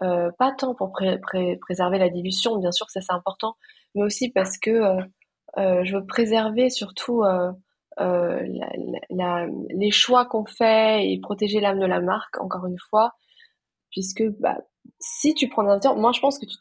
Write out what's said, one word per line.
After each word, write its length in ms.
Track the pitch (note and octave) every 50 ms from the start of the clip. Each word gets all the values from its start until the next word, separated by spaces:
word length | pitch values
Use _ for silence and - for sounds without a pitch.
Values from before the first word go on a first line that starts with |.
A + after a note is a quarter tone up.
| F#3+
Euh, 280 | F3+ F3+ F3 F3 E3+ F3 -
pas 100 | B3+ C4+ C4 C4
tant 160 | - B3+ B3
pour 160 | - G3 F#3+
pré-, 300 | F#3+ - G3 F#3+ F#3 F#3
pré-, 360 | F#3 - - F#3 F3+ F3+ F3 F3+
préserver 380 | - - F3+ F3 F3+ F3+ F#3+ G3
la 100 | F#3+ F3+
dilution, 480 | F3 F3+ F3 F#3+ F#3+ - - A#3 A3+ G#3
bien 140 | F3+ F3 F3
sûr 140 | - -
que 60 | - -
ça, 80 | G3
c'est 120 | F#3 - F#3
important, 420 | F3+ - F#3+ F#3+ - - A3 A3+ _ _ - - _ _ _ -
mais 80 | G3+ G3+
aussi 300 | G#3 G#3 - B3+ A#3+ -
parce 260 | F#3+ F#3+ F#3+ - -
que, 120 | - A3
euh, 300 | A3+ A3+ A3 G3 F#3 F#3 F#3 F#3+ _ _ _ _ _ _ _ - - -
euh, 260 | G3 F#3+ F#3 F3+ F#3
je 120 | F#3 G3
veux 80 | G3 G3
préserver 640 | F#3+ - - A#3 G#3+ A3 A3 A3 A3 G#3+ A3+ B3+ B3+
surtout, 540 | B3 - G#3+ G3+ - - - - A#3+ A#3 G#3+
euh, 300 | G3 F#3 F3+ F3+ F3+ F#3 F#3 _ _ _ _ _ - - -
euh, 400 | F3+ F3+ F3+ F3 F3 F3 - - -
la, 260 | - - - - - -
la, 240 | - - - - - - -
la, 360 | - F#3 F3+ F3+ F3 F3 E3+ E3+ - - - -
les 240 | - F#3 G3+ G#3 G#3
choix 320 | - - - B3 B3 B3
qu'on 200 | B3 - A3 G#3+
fait 640 | - - - A#3 A3+ A3 A3 A3 A3 A3 G#3+ G3 F#3+
et 120 | F#3+ F#3
protéger 400 | F#3+ - G#3 G3+ G#3+ G3+ G3+ G#3+
l'âme 180 | G3+ G3+ G3 G3
de 80 | F#3+
la 140 | F#3 F#3 F3+
marque, 400 | F3 F3+ F#3+ G#3+ - - - - -
encore 240 | F#3 - F#3 F3+
une 120 | F3+ F3+ F3+ - -
fois, 220 | - G#3+ A3 A#3+ - _ _ _ _ _ - _ _ _ _ _ _ _ _ _ -
puisque, 320 | F#3+ F#3+ F#3+ - - A3 A3 G#3 -
bah, 160 | - - - - - _ _ _ - - _ -
si 360 | - - - - - D4 D#4
tu 140 | - C#4 A#3
prends 140 | - - G#3
des 80 | G3+
investisseurs, 260 | G3+ G3+ - C#4 -
moi, 140 | G#3+ G#3+ A#3 B3
je 80 | -
pense 180 | - C#4 C#4 C#4
que 60 | -
tu, 100 | - - -